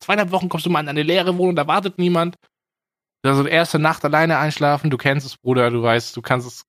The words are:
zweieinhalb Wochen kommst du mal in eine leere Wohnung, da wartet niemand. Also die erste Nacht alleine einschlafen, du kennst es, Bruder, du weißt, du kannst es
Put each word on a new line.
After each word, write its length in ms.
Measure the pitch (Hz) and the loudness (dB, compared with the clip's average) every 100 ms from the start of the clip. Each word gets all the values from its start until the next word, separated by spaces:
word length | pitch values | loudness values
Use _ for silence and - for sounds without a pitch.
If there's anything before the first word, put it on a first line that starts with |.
zweieinhalb 260 | - 208 196 | -2 0 0
Wochen 200 | 185 180 | -2 -2
kommst 160 | 170 175 | -4 -2
du 40 | |
mal 100 | 160 | -2
in 80 | 151 | -2
eine 140 | 147 | -2
leere 360 | 156 180 180 180 | 0 2 0 0
Wohnung, 180 | 180 170 | 0 0
da 100 | 143 | 0
wartet 300 | 180 190 - | -2 -2 -2
niemand. 380 | 180 170 170 - _ _ _ _ _ _ _ _ 131 | 0 0 -2 -6 _ _ _ _ _ _ _ _ 0
Also 160 | 139 | 2
die 60 | 139 | 2
erste 280 | 160 170 160 | 2 2 0
Nacht 260 | 156 160 | 0 0
alleine 340 | 147 151 165 151 | 0 2 2 0
einschlafen, 520 | 151 - 147 143 156 | -2 0 0 0 0
du 60 | 127 | 0
kennst 300 | 143 139 135 | 0 -2 -4
es, 100 | - | -6
Bruder, 340 | 127 127 120 | 0 2 2
du 120 | 120 | 2
weißt, 340 | 117 117 117 - | 2 2 -2 -8
du 60 | |
kannst 240 | - 123 123 | -2 -2 -4
es 160 | - | -14